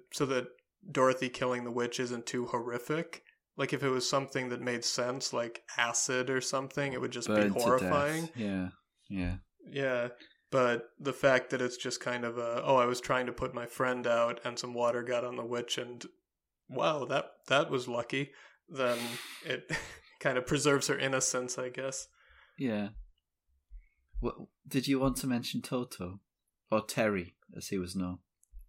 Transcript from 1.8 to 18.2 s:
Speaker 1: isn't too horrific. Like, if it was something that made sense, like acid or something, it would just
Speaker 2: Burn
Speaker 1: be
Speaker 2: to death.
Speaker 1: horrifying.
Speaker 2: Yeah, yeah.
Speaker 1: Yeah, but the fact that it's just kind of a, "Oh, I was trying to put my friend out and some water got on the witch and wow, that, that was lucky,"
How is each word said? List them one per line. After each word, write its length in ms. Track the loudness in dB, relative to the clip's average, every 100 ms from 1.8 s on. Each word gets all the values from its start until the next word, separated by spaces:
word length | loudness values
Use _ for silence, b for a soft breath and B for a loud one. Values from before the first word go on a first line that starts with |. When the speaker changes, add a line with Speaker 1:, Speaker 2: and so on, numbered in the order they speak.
| -2 -2
Speaker 1:
isn't 260 | -4 -4 -4
too 220 | -4 -2
horrific. 760 | -2 -2 -6 -2 -2 -2 -10 b b _ -4
Like, 140 | -2
if 100 | 0
it 60 | 2
was 200 | 2 2
something 400 | 0 0 -4 -4
that 100 | -4
made 220 | -2 -2
sense, 480 | -2 0 0 -2 -2
like 300 | -2 -2 -6 -8 0
acid 520 | 2 2 2 2 2
or 120 | 0
something, 500 | 0 -2 -2 -2 -2
it 60 | -2
would 100 | -4
just 160 | -4 2
Speaker 2:
Burn 80 | 4
Speaker 1:
be 120 | 4
Speaker 2:
to 40 |
death. 100 | 4
Speaker 1:
horrifying. 640 | 4 4 4 2 2 0 -4 -4
Speaker 2:
Yeah, 340 | -2 -2 -4 -8 _ _ _
yeah. 260 | -2 -2 -2 -8 _ -10
Speaker 1:
Yeah, 380 | -2 0 0 -2 -6 B B _
but 400 | 4 4 2 -2 -6
the 140 | -6
fact 380 | 4 6 6 4
that 100 | 0
it's 160 | -2 -2
just 240 | -6 -4
kind 240 | -4 -2 -2
of 120 | -2
a, 240 | -2 -2 4
"Oh, 100 | 6
I 80 | 6
was 140 | 2
trying 280 | 0 0 0
to 40 |
put 200 | -2 -4
my 140 | -4 -8
friend 380 | -2 0 2 2
out 360 | 4 4 0
and 140 | -6 -6
some 140 | -6
water 280 | 0 2 2
got 200 | 0 0
on 120 | -2 -4
the 80 | -4
witch 320 | -4 -2 -4
and 260 | -6 -10 -14 -18 _ _ _ _ -8
wow, 380 | 0 2 2 0
that, 260 | -2 -2 -10 2
that 220 | 4 4
was 180 | 0 -2
lucky," 440 | -4 -2 -2